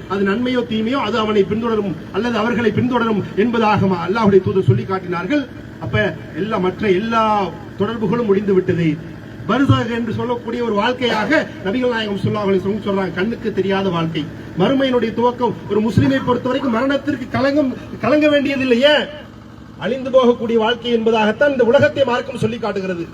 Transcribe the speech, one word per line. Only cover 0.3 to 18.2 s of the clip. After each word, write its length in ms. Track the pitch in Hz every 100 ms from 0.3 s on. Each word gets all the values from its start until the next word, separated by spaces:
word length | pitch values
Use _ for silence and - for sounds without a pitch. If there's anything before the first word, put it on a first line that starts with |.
| 220 247 247 240
தீமையோ, 300 | 220 226 277
அது 180 | 208 226
அவனை 260 | 214 208
பின்தொடரும் 480 | 185 220 226 220 196 151 -
அல்லது 260 | 190 240 214
அவர்களை 320 | 226 233 226
பின்தொடரும் 520 | 220 247 247 226 202 165 190
என்பதாக 500 | 240 226 214 202 190
அல்லாஹ்வுடைய 560 | 180 170 226 214 190
தூதர் 220 | 202 190 185
சொல்லி 180 | 190
காட்டினார்கள். 640 | 190 190 175 170 185 294 254 - - -
அப்ப 360 | - 214 202 - - 151
எல்லா, 200 | 202 214
மற்ற 340 | 180 180 208
எல்லா 600 | 180 226 226 220 208 185 - - -
தொடர்புகளும் 480 | 202 226 202 240 214
முடிந்து 280 | 196 196
விட்டது. 420 | 185 185 165 165 143 - - - - -
பர்சக் 440 | 247 269 262 226
என்று 200 | 233 220
சொல்லக்கூடிய 520 | 202 233 233 226 240
ஒரு 80 | 233
வாழ்க்கையாக 760 | 202 214 247 240 220 208 294 220 -
நபிகள் 240 | 185 254 247
நாயகம் 280 | 226 214 196
ஸல்லல்லாஹு 340 | - - 185
அலைஹி 100 | 190
வஸல்லம் 280 | 196 208 202
சொல்றாங்க, 260 | 196 185
கண்ணுக்கு 380 | 170 214 240 220
தெரியாத 360 | 196 185 190 190
வாழ்க்கை. 360 | 170 160 160 143 - - -
மறுமையினுடைய 560 | 208 269 269 247 226
துவக்கம். 400 | 202 240 240 233 - -
ஒரு 100 | 208
முஸ்லிமை 380 | 220 269 277 269 247
பொறுத்த 220 | 240 247
வரைக்கும் 240 | 269 262
மரணத்திற்கு 540 | 226 269 285 294 - 254
கலங்கம், 440 | 240 277 285 262 208 - -
கலங்க 280 | 220 302